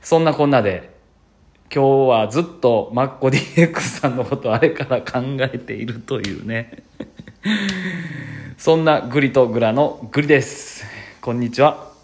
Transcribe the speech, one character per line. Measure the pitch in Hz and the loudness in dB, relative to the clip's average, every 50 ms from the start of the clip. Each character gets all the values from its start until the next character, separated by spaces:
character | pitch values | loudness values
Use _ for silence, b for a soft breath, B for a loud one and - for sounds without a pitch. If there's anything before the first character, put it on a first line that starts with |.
そ | - - 170 165 | 0 2 2 4
ん | 165 | 4
な | 160 147 | 2 2
こ | - 147 | 2 2
ん | 143 | 4
な | 139 127 | 4 4
で、 | 110 101 92 87 - - - _ _ _ _ _ _ _ _ _ _ _ _ _ _ _ - | 2 2 -2 -2 -8 -14 -20 _ _ _ _ _ _ _ _ _ _ _ _ _ _ _ -2
今 | 147 135 135 139 135 135 131 | 2 4 4 4 4 4 4
日 | |
は | 123 113 107 104 | 4 4 2 2
ず | - 160 | 0 -2
っ | 175 170 - - | -2 -2 -6 0
と | - 123 117 107 98 - 117 | 2 2 2 2 0 -2 -2
マ | 120 135 | -2 -2
ッ | 135 - - | -2 -4 -2
コ | 135 131 | 0 2
デ | 131 135 | 2 2
ィ | - - - | -2 0 4
ー | - 170 | 4 4
エ | |
ッ | 165 165 | 4 2
ク | - | 0
ス | - - - - | 0 0 0 0
さ | - 139 | -2 -2
ん | 120 | -2
の | 127 120 | -2 -4
こ | - - - | -4 -6 -4
と | - 117 | -2 0
を | 107 | 2
あ | 117 | 2
れ | 156 156 | 2 2
か | - - 139 | 0 -2 -4
ら | - 131 120 | -2 -2 -4
考 | 120 - - 127 123 135 139 131 | -2 -4 -6 -4 -4 -4 -4 -4
え | 131 135 - - | -4 -4 -4 -8
て | - - 107 | -10 -10 -10
い | 107 113 | -4 -4
る | 113 117 113 | -4 -4 -4
と | 113 - 135 135 | -6 -6 -6 -6
い | - 98 92 - | -4 -6 -8 -8
う | - | -8
ね。 | 104 113 113 117 - - - _ _ _ _ - - _ - - - - _ B 202 214 208 202 196 190 185 180 185 180 170 165 156 139 135 127 B B B B B B B | -6 -6 -6 -8 -8 -16 -20 _ _ _ _ -18 -18 _ -20 -20 -20 -20 _ B -2 -2 -2 -2 -4 -6 -6 -6 -8 -8 -8 -10 -10 -12 -12 -12 B B B B B B B
そ | - - 160 165 | 2 2 2 4
ん | 160 | 4
な | 160 151 135 | 2 2 2
グ | - 123 120 147 | 0 -2 0 0
リ | 139 135 - | 0 2 4
と | 135 127 113 | 4 4 4
グ | 110 120 | 4 0
ラ | 117 110 110 | 2 2 2
の | 135 147 143 - - - 107 | 2 0 0 -2 -8 -16 -4
グ | - 143 | -2 -2
リ | 151 147 | 2 4
で | 156 135 | 4 4
す。 | 117 - - - - - - - B B B B B B B B | 4 2 0 0 -2 -4 -8 -10 B B B B B B B B
こ | - 127 117 | -8 -6 -4
ん | 120 | -2
に | 123 117 | -4 -4
ち | 117 123 | 0 4
は。 | 139 151 151 - - - - _ | 4 4 4 0 -14 -20 -20 _